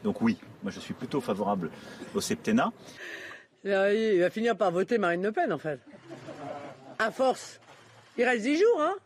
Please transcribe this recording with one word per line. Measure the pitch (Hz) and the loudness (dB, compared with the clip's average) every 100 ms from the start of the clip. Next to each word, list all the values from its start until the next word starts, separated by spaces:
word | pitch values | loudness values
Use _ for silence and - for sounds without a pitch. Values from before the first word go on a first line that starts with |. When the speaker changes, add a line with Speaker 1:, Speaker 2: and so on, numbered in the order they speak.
Speaker 1:
Donc | 107 - | -2 2
oui, | 113 107 - - | 2 0 -6 -10
moi | 98 | -10
je | - | -10
suis | - | -10
plutôt | - - 175 | -10 -4 -4
favorable | - 104 202 202 - - - - - 101 | -2 -2 0 0 -2 -8 -16 -16 -6 -4
au | |
septennat. | - 113 - 110 185 - - - - - - - - _ 196 | -2 -4 2 2 2 -2 -20 -16 -14 -14 -14 -18 -20 _ 0
Speaker 2:
Euh, | 196 196 208 220 190 | 2 4 4 4 4
il | |
va | 180 | 4
finir | 220 233 202 | 2 0 2
par | 202 | 2
voter | 175 185 233 | 2 2 2
Marine | 185 170 | 2 0
Le | 196 | 0
Pen, | 220 330 | 0 0
en | 156 | 0
fait. | 156 139 - - - - - - 147 - - - - - | -4 -8 -10 -20 -18 -16 -14 -12 -10 -10 -12 -16 -20 -4
À | 220 | -4
force. | - 262 - - - - - - - - - | 2 2 2 -4 -18 -20 -20 -20 -20 -14 0
Il | 240 | 2
reste | 240 | 2
dix | 220 302 | 2 4
jours, | 427 466 | 6 6
hein. | 302 392 | 2 -2